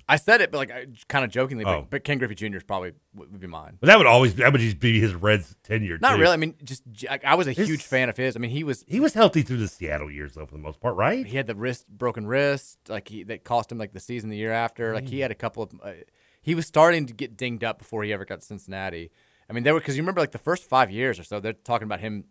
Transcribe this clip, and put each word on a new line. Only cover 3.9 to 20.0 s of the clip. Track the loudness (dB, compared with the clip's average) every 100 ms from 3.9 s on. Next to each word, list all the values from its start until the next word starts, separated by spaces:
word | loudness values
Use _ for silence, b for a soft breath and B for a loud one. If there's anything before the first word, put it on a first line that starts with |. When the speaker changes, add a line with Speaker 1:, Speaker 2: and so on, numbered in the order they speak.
| 8
Speaker 2:
would | 10
always | 8 8
be, | 4
that | 4
would | 4
just | 2 0
be | 2 4
his | 2 0
Reds | 2 2 0 -16
tenure, | -6 -4 -4 0
Speaker 1:
Not | 2
Speaker 2:
too. | 4
Speaker 1:
really. | 4
I | 4
mean, | -2 -6
just, | -14 -14 -16
j-, | -14 -8
I, | -4
I | 2
was | 2 2
a |
Speaker 2:
His | 0 0
Speaker 1:
huge | -2
fan | 0 0 0
of | 0
his. | -2 -2
I |
mean, | -4
he | -4
was | -4 -4 -4
Speaker 2:
he | 0
was | 2
healthy | 6 6 6
through | 0 0
the | -4
Seattle | -6 -6 -6 -6
years, | -10 -12
though, | -12 -16
for |
the | -14
most | -14 -6
part, | -4
right? | 0 0 0 -4
Speaker 1:
He | -6
had | -4
the | -4
wrist, | -6 -6 -10
broken | -6 -4 -4 -2
wrist, | 0 0 0 -6 -18 -12
like, | -12 -10
he, | -14
that | -12 -12
cost | -2 -2 -2
him, | -6
like, | -10
the | -12
season | -12 -10 -8
the | -6
year | -4
after. | -2 -2 -4 -4
Like, | -4 -6
he | -6
Speaker 2:
Mm. |
Speaker 1:
had | -6
a | -4
couple | -8 -8
of, | -12 -12
uh, | -16 -16 -20 _ _ _
he | -4
was | -4 0
starting | 6 6 6 0
to |
get | -8 -10 -6
dinged | -6 -4
up | -4 -6
before | -8 -6
he | -4
ever | -4
got | -6 -12
to | -14
Cincinnati. | -16 -12 -8 -8 -8 -12 _ _ _ -10
I |
mean, | -2
they | 2
were, | 2
'cause | 0
you | -4